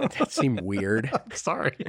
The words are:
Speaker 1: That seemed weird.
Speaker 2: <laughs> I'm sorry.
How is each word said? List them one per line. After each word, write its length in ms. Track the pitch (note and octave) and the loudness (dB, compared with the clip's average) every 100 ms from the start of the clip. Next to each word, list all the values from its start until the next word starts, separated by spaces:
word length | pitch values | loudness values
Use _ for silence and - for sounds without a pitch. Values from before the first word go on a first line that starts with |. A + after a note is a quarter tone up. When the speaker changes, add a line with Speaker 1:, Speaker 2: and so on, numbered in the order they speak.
| - - | -4 0
Speaker 1:
That 140 | D4+ | -2
seemed 300 | - C#3 G#2+ | 2 2 2
weird. 480 | F#2 G2+ G2 A2 A2+ | 0 0 2 2 2
Speaker 2:
<laughs> 20 | |
I'm 180 | - - - | -4 -4 -4
sorry. 420 | - E3+ - - | 0 2 0 -2